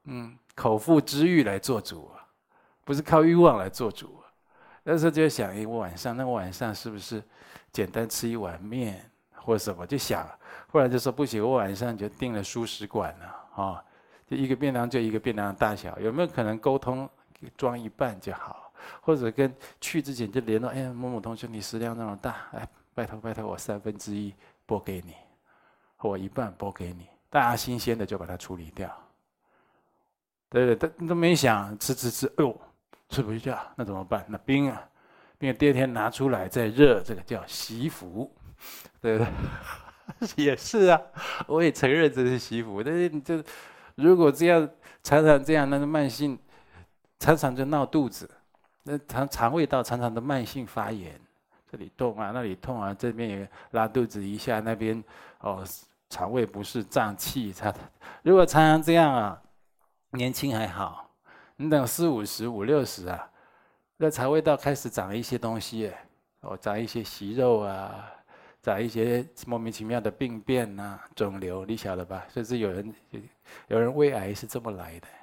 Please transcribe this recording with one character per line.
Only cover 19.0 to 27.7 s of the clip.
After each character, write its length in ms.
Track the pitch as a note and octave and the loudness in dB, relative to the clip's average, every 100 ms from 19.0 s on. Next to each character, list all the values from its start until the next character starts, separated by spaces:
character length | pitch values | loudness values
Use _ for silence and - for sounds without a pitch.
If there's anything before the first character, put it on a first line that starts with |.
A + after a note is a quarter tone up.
或 160 | - D3+ | 0 0
者 140 | A#2 | 0
跟 200 | A2+ C3+ B2 - - | 0 0 -2 -16 -14
去 220 | - E3 | -6 -4
之 120 | C#3 | -4
前 160 | B2 G#2+ | -6 -4
就 80 | B2+ | -2
联 180 | A2+ A2 | 0 0
络， 80 | A#2+ | 0
哎， 140 | B2+ C3 | -6 -8
某 160 | A#2+ B2+ | -8 -8
某 100 | A#2+ | -6
同 160 | G2+ | -8
学， 120 | A2+ A#2+ | -10 -10
你 120 | A2 | -10
食 200 | G2 A2+ | -8 -6
量 180 | A#2 A#2 | -6 -6
那 80 | |
么 100 | A2 G2+ | -8 -8
大， 160 | B2+ - - | -8 -10 -12
哎， 160 | A#2 A2 _ _ | -14 -14 _ _
拜 140 | - A2 | -8 -8
托 120 | G#2+ | -8
拜 140 | A2+ | -10
托， 140 | A2 G#2+ | -8 -8
我 100 | F#2 | -8
三 240 | - G2+ | -8 -8
分 160 | G#2+ G2+ | -8 -10
之 180 | - | -8
一 200 | G#2 G2+ G2 _ _ - | -8 -8 -12 _ _ -4
拨 120 | G#2 | -4
给 220 | - F#2 | -4 -10
你， 140 | F2 - _ _ _ _ _ _ _ _ | -12 -20 _ _ _ _ _ _ _ _
我 180 | A2 G2 | -4 -4
一 100 | G2 | -6
半 240 | - A2 F2 | -6 -8 -8
拨 120 | G2+ | -10
给 220 | - F2 | -8 -12
你， 160 | F2+ E2+ _ _ | -12 -18 _ _
大 100 | D3 | 2
家 160 | A#2+ A#2 | 4 2
新 220 | - | -2